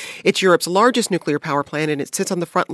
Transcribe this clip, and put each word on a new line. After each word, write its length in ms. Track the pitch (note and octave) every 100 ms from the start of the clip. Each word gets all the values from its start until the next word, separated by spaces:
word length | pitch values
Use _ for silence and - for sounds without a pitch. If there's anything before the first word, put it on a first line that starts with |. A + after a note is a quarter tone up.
| - -
It's 160 | F#3+ -
Europe's 260 | F#3 E3 E3+
largest 440 | F#3 A#3+ B3 G#3
nuclear 280 | F3+ - D3
power 240 | D#3 C#3+
plant, 280 | C#3+ D3 D#3
and 100 | D3
it 140 | -
sits 180 | - F#3+
on 80 | F3+
the 60 | E3+
front 240 | F#3 -